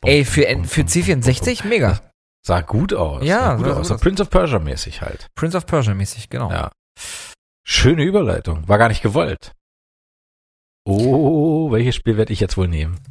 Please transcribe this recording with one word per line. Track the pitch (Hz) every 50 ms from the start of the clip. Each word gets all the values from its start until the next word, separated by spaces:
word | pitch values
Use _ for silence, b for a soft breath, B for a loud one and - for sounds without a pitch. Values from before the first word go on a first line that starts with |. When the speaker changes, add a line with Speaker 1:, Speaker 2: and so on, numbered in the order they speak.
Speaker 1:
bum, | - -
Speaker 2:
Ey, | 143 147 139
für | - - 151 139 -
N-, | 131 - 85
Speaker 1:
bum, | -
Speaker 2:
für | - 160
Speaker 1:
bum, | 143 -
Speaker 2:
C | - 175 175
vierundsechzig, | 190 165 131 117 127 127 - - 240 247 -
Speaker 1:
bum. | - 202
Speaker 2:
mega. | 233 214 123 98 98 - - - _ _ _ _ _ _ _
Speaker 1:
Sah | - 87 87
gut | 78 - - 110 175 196 202
aus, | - 85 78 71 65 135
Speaker 2:
Ja, | 151 190 233
Speaker 1:
sah | 262 214 127
gut | 113 123
Speaker 2:
sah | 135
Speaker 1:
aus. | 143 135
Speaker 2:
gut | -
Speaker 1:
So | - -
Speaker 2:
aus. | 117
Speaker 1:
Prince | - 185 196 190 202
of | -
Persia | - 185 180 156 127 95
mäßig | 78 71 62 - - - - -
halt. | - - - - - - _
Speaker 2:
Prince | - 156 165 165
of | 180 170
Persia | - 170 151 123 107 98
mäßig, | 95 98 - - 110 - -
genau. | 117 123 123 120
Speaker 1:
Ja. | - - - - - _ _ _ _ B B B B B B B B _ _ _ _ _ _
Schöne | - - - - 127 170 160 143
Überleitung, | 180 190 208 160 104 90 82 - - 80 78 78 92
war | 101 104
gar | 117 113
nicht | 104 - -
gewollt. | 107 101 165 85 71 - - - - - - _ _ _ _ _ _ _ _ _ _ _ _ _ _ _ _ _ _ _ _ _ _ _ _ _
Oh, | 104 95 104 117 131 127 147 151 139 165 151 147 165 151 156 160 147
welches | 113 110 120 127 117
Spiel | - - 117 110 107
werd | 110 -
ich | 107 -
jetzt | 104 92 - 98
wohl | 92 87
nehmen? | 82 78 78 80 87 - - -